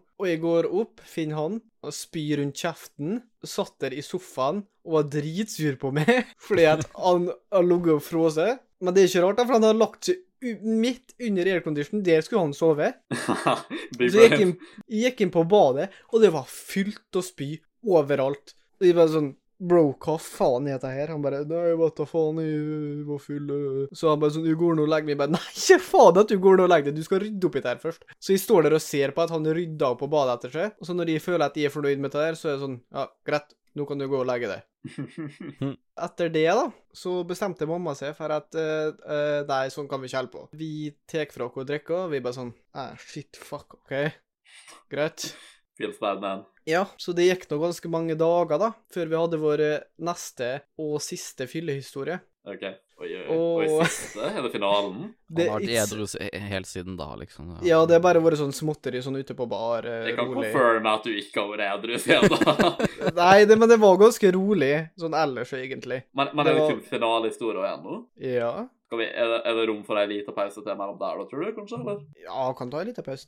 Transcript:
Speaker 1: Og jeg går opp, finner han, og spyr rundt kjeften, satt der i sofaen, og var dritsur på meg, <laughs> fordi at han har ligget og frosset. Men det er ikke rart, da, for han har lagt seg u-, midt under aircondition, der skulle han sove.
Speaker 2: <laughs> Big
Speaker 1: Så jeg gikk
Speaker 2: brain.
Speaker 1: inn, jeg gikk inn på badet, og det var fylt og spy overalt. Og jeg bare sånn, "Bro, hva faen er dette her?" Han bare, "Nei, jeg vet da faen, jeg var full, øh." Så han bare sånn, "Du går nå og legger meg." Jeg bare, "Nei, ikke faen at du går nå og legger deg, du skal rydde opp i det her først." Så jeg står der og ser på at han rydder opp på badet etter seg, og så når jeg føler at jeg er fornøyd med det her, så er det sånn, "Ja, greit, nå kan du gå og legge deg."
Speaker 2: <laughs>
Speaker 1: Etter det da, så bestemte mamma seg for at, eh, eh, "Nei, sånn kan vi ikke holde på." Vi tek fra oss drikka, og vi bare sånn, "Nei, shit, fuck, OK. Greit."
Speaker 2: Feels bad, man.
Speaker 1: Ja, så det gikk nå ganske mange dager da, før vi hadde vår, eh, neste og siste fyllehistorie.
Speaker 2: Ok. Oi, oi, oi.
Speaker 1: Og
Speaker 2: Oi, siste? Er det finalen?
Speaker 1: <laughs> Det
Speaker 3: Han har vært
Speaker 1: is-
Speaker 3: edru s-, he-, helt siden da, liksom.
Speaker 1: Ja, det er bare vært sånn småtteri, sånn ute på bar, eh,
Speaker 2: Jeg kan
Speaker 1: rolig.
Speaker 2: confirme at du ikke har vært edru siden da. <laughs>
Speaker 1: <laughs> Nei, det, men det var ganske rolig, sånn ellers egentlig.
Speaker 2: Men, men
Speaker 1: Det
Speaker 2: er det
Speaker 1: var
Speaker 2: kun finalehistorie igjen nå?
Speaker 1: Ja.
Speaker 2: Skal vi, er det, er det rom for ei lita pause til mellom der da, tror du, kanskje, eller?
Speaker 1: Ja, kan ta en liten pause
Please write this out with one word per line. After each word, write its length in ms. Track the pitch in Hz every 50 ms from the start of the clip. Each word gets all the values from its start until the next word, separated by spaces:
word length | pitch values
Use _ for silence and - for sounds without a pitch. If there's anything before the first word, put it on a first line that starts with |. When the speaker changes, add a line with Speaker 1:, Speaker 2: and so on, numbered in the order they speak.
| _ _ _ -
Speaker 1:
Og 80 | 202
jeg 140 | 180 165 160
går 280 | 165 165 165 170 165 -
opp, 320 | 160 196 233 - _ -
finner 360 | - - - 170 160 151 151 156
han, 220 | 151 165 214 233 _ _ _ _
og 140 | - 151 156
spyr 440 | - - - - 165 151 147 147 143
rundt 200 | 143 143 139 -
kjeften, 600 | - 170 160 - - - _ - 143 165 220 247 - _ _ -
satt 320 | - - - - 185 - _ -
der 120 | 156 135 131
i 80 | 143
sofaen, 600 | 139 - - 180 - - - 131 127 143 175 208 196 _ _ _
og 160 | - 165 160
var 100 | 156 151 143
dritsur 640 | 147 151 143 156 160 190 220 - - - 156 147 131 -
på 120 | - 131 139
meg, 160 | 151 151 220 247 254 - -
<laughs> 160 | - _ -
fordi 200 | - 208 175 165
at 160 | 156 156 156 - - -
han 340 | - 147 185 180 175 175 175 - - _ -
har 160 | 208 190 175
ligget 300 | 180 175 175 170 165 156
og 60 | 147
frosset. 600 | 147 - 170 165 165 165 151 156 175 220 262 262 _ _ _ -
Men 120 | 180 180 180
det 80 | 196 190
er 60 | 180
ikke 120 | 185 180
rart, 160 | 175 190 202 247
da, 80 | 240
for 120 | 233 269 220
han 80 | 220 220
har 100 | 220 220
lagt 300 | 214 208 - - - 185
seg 80 | 180 - - _ _ -
u-, 140 | 262 240 220 160 202 220 220 220
midt 320 | 226 254 240 - _ _ - -
under 280 | 247 226 196 180 175 190
aircondition, 500 | 190 165 - 165 151 147 147 - - 214
der 200 | 190 180 160 156 156
skulle 160 | - 247 208
han 120 | 170 143 143 -
sove. 300 | 165 160 151 143 165 233 247 _ _ - - - - - - - -
Speaker 2:
<laughs> 540 | 143 120 - - - 254 349 - - - 117
Big 120 | 123 123
Speaker 1:
Så 140 | 185 214 233
jeg 20 |
gikk 80 | 226 -
Speaker 2:
brain. 140 | - 196 180
Speaker 1:
inn, 340 | 165 - - - - - - -
jeg 160 | 226 214 240
gikk 160 | 254 247 -
inn 120 | 202 170 - 170
på 60 | 165
badet, 400 | 165 208 208 170 135 127 139 180 190 - - _ -
og 120 | - 226 220
det 60 | 190 160
var 160 | 143 123 -
fylt 680 | - - - - - 190 196 208 208 - _ _ - 185
og 60 | 180 -
spy 220 | - - 139 143 156 - _ _ _ _ -
overalt. 680 | 214 180 156 143 139 143 135 131 139 143 - _ - - _ _ _ _ -
Og 60 | 196 175
jeg 80 | 170 170
bare 160 | 165 156 156
sånn, 160 | 160 147 135 139 _ _ _ _ -
"Bro, 300 | 185 175 175 175 156 143 131 -
hva 140 | - 165 156 151
faen 460 | - - - - 202 151 123 123 143
er 80 | 143 135
dette 160 | 127 - 131
her?" 220 | 131 139 147 160
Han 80 | 160 147
bare, 220 | 143 135 139 139 151
"Nei, 140 | 151 160 170 175 170
jeg 80 | 165 165
vet 220 | 165 156 - -
da 60 | 151 -
faen, 300 | - 165 156 156 160 165
jeg 640 | 160 156 151 151 151 151 151 151 151 147 147 147 147
var 140 | 147 147 143
full, 300 | - - 143 147 147 143 143
øh." 300 | 143 143 139 135 135 139 139 180
Så 140 | - 170 156
han 80 | 151 147
bare 160 | 151 151 147
sånn, 140 | 160 165 160
"Du 80 | 156 160
går 160 | 175 170 165
nå 140 | 156 151 151
og 20 |
legger 160 | 160 156 156
meg." 60 | 151 143
Jeg 60 | 143
bare, 140 | 143 147 170
"Nei, 160 | 165 - - -
ikke 220 | - - - 370 - -
faen 320 | - - 359 240 185 170 190
at 140 | 214 -
du 20 | 220 190
går 160 | 185 196 190 180
nå 60 | 185
og 60 | 180
legger 160 | 175 156 139 143
deg, 60 | 147 156
du 80 | 156
skal 160 | - 196 190
rydde 240 | 208 214 214 190 180
opp 120 | 160 143 135
i 20 |
det 80 | 117 123
her 80 | 123 - -
først." 240 | - - - - _ - _
Så 160 | - - 190
jeg 80 | 196
står 240 | - - 151 156 151
der 80 | 147 156
og 80 | 156
ser 320 | - - - 143 139 131 -
på 80 | 170
at 80 | 170 160 165
han 100 | 160 156
rydder 400 | 156 156 170 175 160 156 151 147 127 120
opp 80 | 117
på 60 | 143 147
badet 240 | 156 151 135 127 120 120
etter 160 | - 123 127
seg, 180 | 156 190 214 - -
og 60 | - 165
så 80 | 175 175
når 160 | 170 165 160
jeg 80 | 151
føler 240 | - 175 180 165 147
at 140 | 139 - 151
jeg 80 | 147 143
er 60 | -
fornøyd 260 | 151 143 143 143 139
med 80 | 139 135 -
det 100 | 147 156
her, 140 | 165 160 -
så 100 | - 156
er 60 | 143 135
det 60 | 139
sånn, 120 | 139 127 120 _ _
"Ja, 160 | - 139 131 - _ _ - -
greit, 240 | 147 147 - _ _ _ _ _ - 147
nå 80 | 143
kan 160 | 143 143 143
du 60 | 139 135
gå 80 | 139 131
og 80 | 123 127
legge 180 | 123 123 120 101
deg." 160 | 92 - - _ _ _
Speaker 2:
<laughs> 1200 | - - - - 135 - - 170 156 143 - - 180 - - - 139 139 131 - _ _ - -
Speaker 1:
Etter 300 | 160 175 _ - 170 165 160
det 80 | 156 156 160
da, 180 | 190 233 330 254 - _ _ _
så 300 | _ - - 180 180 180 175 170
bestemte 380 | 180 - 214 196 165 - 156 151
mamma 240 | 170 175 180 160 139
seg 220 | - 139 147 151 -
for 160 | 160 151 156
at, 160 | 151 147 _ - 160
eh, 320 | 160 156 156 156 156 156
eh, 500 | - - - - 151 147 147 151 147 147 143
"Nei, 160 | 147 139 131 131 135
sånn 160 | - 151 143 139
kan 120 | 143 135
vi 80 | 131 127
ikke 100 | - 131 131
holde 100 | - -
på." 100 | - - - - 151
Vi 140 | 160 156 151 151 151 147 147 _ _
tek 240 | - - 156 151 147 -
fra 120 | - 120
oss 220 | 113 - 135 131 135
drikka, 340 | 143 151 _ - 165 180 185 170
og 60 | 147
vi 60 | 135 123
bare 100 | 123 123
sånn, 160 | 135 123 120 117 _ _ _ -
"Nei, 140 | 143 127 - 110 -
shit, 400 | - - - 151 - _ - -
fuck, 400 | - - 147 143 - _ - _
OK. 160 | _ - 135 139 147 156 - _ _ _ _ _ _ _ - - - - - - _ -
Greit." 400 | - 139 151 160 - - - 110 - - - - - _ _ _
Speaker 2:
Feels 260 | _ - 107 104 - -
bad, 220 | 110 101 98 95
man. 220 | 101 98 98 95 - _ _ _ -
Speaker 1:
Ja, 200 | 156 160 180 202 - - -
så 160 | - 185 175
det 80 | 175 175
gikk 220 | 185 180 185 - -
nå 80 | 151 147
ganske 300 | 165 175 165 - - 170
mange 240 | 165 165 165 165 156
dager 460 | 156 160 165 170 175 170 156 147 156
da, 80 | 208 233 220 _ _ _
før 180 | - 185 165 156
vi 80 | 160 160
hadde 200 | 170 170 165 156
vår, 220 | 156 151 147 151 151
eh, 220 | 151 151 - - _ _
neste 540 | - 160 170 170 - - - - - 123 120 131 143 - _ -
og 240 | - 156 151 151 143
siste 460 | - - 180 175 - - - - 131 123
fyllehistorie. 720 | - 160 170 156 139 139 131 - - 139 135 151 175 185 _ _ _ _
Speaker 2:
Ok. 200 | - - 98 - - - 190 - _ _ _ -
Oi, 80 | 87 85
oi, 140 | 87 -
oi. 80 | - -
Speaker 1:
Og 320 | 160 165 170 170 165 165 156 156
Speaker 2:
Oi, 140 | 156 156 170 165
siste? 380 | - - - - - 104 - -
Er 160 | 214 180 127
det 60 | 117
finalen? 560 | - 110 101 98 101 101 101 101 - 120 180 220 - _
Speaker 1:
<laughs> 140 | _ -
Det 140 | 160 165 170 156
Speaker 3:
Han 60 | 107
har 80 | 107
vært 100 | 101 117
Speaker 1:
is- 80 | 117 113
Speaker 3:
edru 240 | 104 101 107 110 104
s-, 140 | - - -
he-, 240 | 95 - - 95 104 101
helt 180 | 101 95 92 -
siden 300 | - 92 87 92 92 87
da, 80 | 76 73 57
liksom. 400 | 52 - - - - - - - 82
Speaker 1:
Ja, 180 | 175 175 160 160 165
det 100 | 165 170
er 60 | 170 175
bare 160 | 180 170 165
vært 160 | 165 165 156 147
sånn 140 | 147 139
småtteri, 480 | 135 - 160 156 151 - - 139 123 127
sånn 140 | 127 139 135
ute 180 | 135 131 - 120
på 120 | - 123 117
bar, 380 | 110 98 113 117 117 113 110 117
eh, 220 | 117 113 113 117
Speaker 2:
Jeg 80 | 113 117
kan 100 | 120 127
Speaker 1:
rolig. 240 | 127 - 113 107
Speaker 2:
confirme 400 | 113 117 - 117 113 110 107 110
at 160 | 107 110 - 120
du 60 | 104
ikke 240 | 101 101 - - 110
har 80 | 101 101
vært 160 | 104 107 104 98
edru 260 | 101 101 104 113 120
siden 400 | 110 - 139 160 131 - 190 151
da. 380 | - - - - - 196 175 -
<laughs> 220 | - 226 - - -
Speaker 1:
<laughs> 240 | - 175 160 175
Nei, 240 | 175 180 196 208 208
det, 100 | 208 220 220
men 140 | 233 226
det 80 | 233 220
var 160 | 214 196 185
ganske 360 | 185 208 240 226 - 214 185 180
rolig, 380 | 190 190 208 214 170 139 135 147 160 160 160 _ -
sånn 180 | 165 160 156
ellers 380 | 156 156 143 127 113 123 - 143
egentlig. 460 | 127 127 131 127 127 - 127 127 131 - _
Speaker 2:
Men, 200 | - - 143 -
men 140 | - 147 143
Speaker 1:
Det 80 | 143
Speaker 2:
er 20 | 139
det 60 | 156
Speaker 1:
var 140 | 151 151 123
Speaker 2:
kun 80 | 107 -
finalehistorie 800 | - 135 113 117 113 113 113 113 110 107 - 120 110 98 95 95
igjen 220 | 95 80 71 80 101
nå? 80 | 165 233 240 _ _ -
Speaker 1:
Ja. 320 | - 131 123 120 117 117 135 196 240 262 _ _ _
Speaker 2:
Skal 160 | - 117 113
vi, 60 | 110 -
er 220 | - - 117 117
det, 60 | 113 113 - -
er 80 | 113
det 80 | 113 113 110
rom 100 | 107 107 98
for 120 | - 110
ei 80 | 104 104 104
lita 240 | 104 104 101 - -
pause 240 | - - 101 - 107
til 160 | - 104 98
mellom 220 | 101 98 101 101 -
der 160 | 98 92 80
da, 80 | 90 -
tror 220 | - 123 143 175
du, 80 | 220 226
kanskje, 220 | 220 202 208 240 240
eller? 220 | 233 208 202 202 - - - _
Speaker 1:
Ja, 300 | 85 87 95 131 127 131
kan 160 | 127 - 131 123
ta 120 | 139 156 190
en 60 | 240
liten 140 | 240 - -
pause 180 | 135 135 131 -